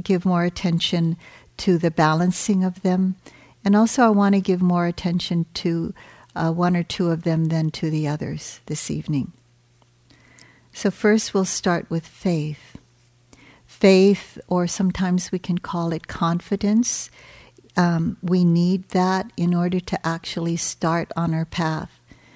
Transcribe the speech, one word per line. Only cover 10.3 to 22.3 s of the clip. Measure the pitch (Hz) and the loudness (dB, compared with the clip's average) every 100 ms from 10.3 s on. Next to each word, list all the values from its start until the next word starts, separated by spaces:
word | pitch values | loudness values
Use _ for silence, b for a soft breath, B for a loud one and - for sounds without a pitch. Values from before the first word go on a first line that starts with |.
| b b b b | b b b b
So | - 202 | -4 -4
first | - 208 220 - | 0 2 2 2
we'll | 202 190 | -2 -2
start | - 190 170 - | -2 -2 -2 -2
with | 165 - | -6 -6
faith. | - 190 165 151 147 - - _ _ _ _ _ b b b _ | -6 -2 -2 -4 -8 -16 -20 _ _ _ _ _ b b b _
Faith, | - 196 190 190 196 - - - | 2 6 6 6 4 -2 -20 -4
or | 180 175 | -2 -2
sometimes | - 190 180 185 180 175 | -2 -2 0 0 -2 -2
we | 185 | -8
can | - 175 | -4 -4
call | - 175 170 | -4 -6 -4
it | 165 - | -6 -8
confidence, | - 170 170 - 196 202 214 247 - - B B B B B _ - | -4 -2 -2 -2 -2 2 2 2 -2 -8 B B B B B _ 0
um, | 175 165 165 - | 2 2 -2 -4
we | 180 180 | -2 2
need | 175 170 175 190 185 | 4 4 2 0 -2
that | 185 185 190 226 - | 0 0 0 -4 -4
in | 170 | 0
order | 175 175 180 | 0 0 -2
to | - - 165 | -4 -6 -4
actually | 165 - - 170 170 | -6 -8 -6 -4 -4
start | - - 165 170 165 - | -4 -4 -2 -2 -4 -4
on | 165 | -2
our | 160 | -2
path. | 160 - 160 156 160 _ _ b b | -4 -4 -4 -4 -8 _ _ b b